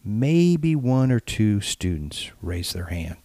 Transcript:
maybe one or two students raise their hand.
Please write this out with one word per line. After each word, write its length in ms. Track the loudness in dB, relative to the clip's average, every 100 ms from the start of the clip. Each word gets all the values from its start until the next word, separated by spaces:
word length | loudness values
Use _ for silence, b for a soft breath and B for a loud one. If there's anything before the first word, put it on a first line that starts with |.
| -4
maybe 680 | -2 2 4 4 4 2 0
one 340 | 2 2 4
or 80 | 2
two 420 | 0 0 2 2
students 680 | -2 -4 -2 -2 -6 -10 -14 -12
raise 320 | -8 -6 -6
their 120 | -8
hand. 320 | -6 -6 -6 -10